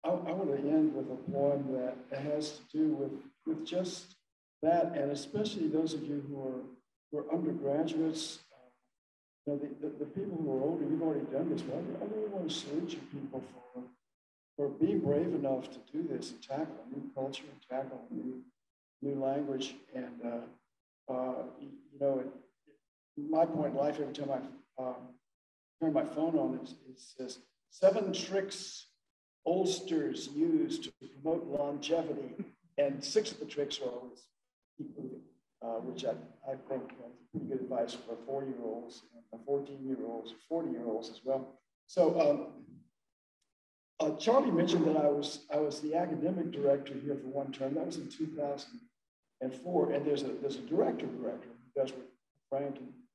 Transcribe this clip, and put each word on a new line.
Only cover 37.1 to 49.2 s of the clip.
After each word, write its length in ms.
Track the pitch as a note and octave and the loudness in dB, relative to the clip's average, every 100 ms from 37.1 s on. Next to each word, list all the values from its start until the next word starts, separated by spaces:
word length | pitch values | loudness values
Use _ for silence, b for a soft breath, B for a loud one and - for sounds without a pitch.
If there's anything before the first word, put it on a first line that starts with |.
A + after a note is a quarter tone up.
| - _ | -18 _
pretty 140 | - - | -8 -4
good 140 | C3 | -4
advice 320 | - B2 A#2 | -2 0 0
for 240 | - - A2+ A#2 | -2 -8 -10 -4
four-year-olds 800 | C3+ C3+ A#2+ A#2 A2 A#2+ - - A#2+ _ | -4 -4 -4 -4 -6 -8 -16 -20 -20 _
and 100 | A2+ C3+ | -14 -2
fourteen-year-olds 840 | C#3+ C#3 C#3 C3+ B2+ A2+ A#2 A2 | 0 0 -8 -4 -4 -2 -6 -8
or 60 | - - | -14 -4
forty-year-olds 600 | E3 C3+ A#2 A#2 A2 A2+ | -2 -2 -2 -2 -2 -4
as 120 | - | -8
well. 360 | B2+ C3+ C3 - _ _ _ | 0 0 -2 -14 _ _ _
So, 320 | - D#3+ E3+ | 6 6 8
um, 280 | D3+ D3 - - - - - _ _ _ _ _ _ _ _ _ _ _ | 6 6 2 -10 -18 -20 -20 _ _ _ _ _ _ _ _ _ _ _
uh, 140 | D3+ D3+ | 0 2
Charlie 340 | A3 B3+ C4 | 6 6 8
mentioned 340 | E3+ E3 E3+ D#3+ | 4 6 6 6
that 100 | D3+ | 6
I 100 | D3 | 6
was, 380 | C#3+ C#3+ - - | 4 0 -6 -2
I 40 | D3 | 2
was 220 | D3+ C#3 | 2 0
the 160 | D3+ D#3+ | 0 0
academic 560 | F3 C#3+ D#3 F#3 D#3 | 2 0 0 0 -2
director 420 | C#3+ C#3+ C#3 - | 2 4 4 2
here 220 | C3 C#3+ C3+ | -6 -4 -4
for 120 | C3 | -2
one 240 | C#3+ C3+ | -4 -4
term. 220 | - C3+ D3+ | -4 -2 -2
That 100 | C#3 | -2
was 120 | E3 | -4
in 120 | C3+ | -8
two 180 | - D3+ | -6 -6
thousand 520 | D#3 C#3+ C#3 - A#2+ - _ _ _ | -2 -2 -2 -8 -16 -18 _ _ _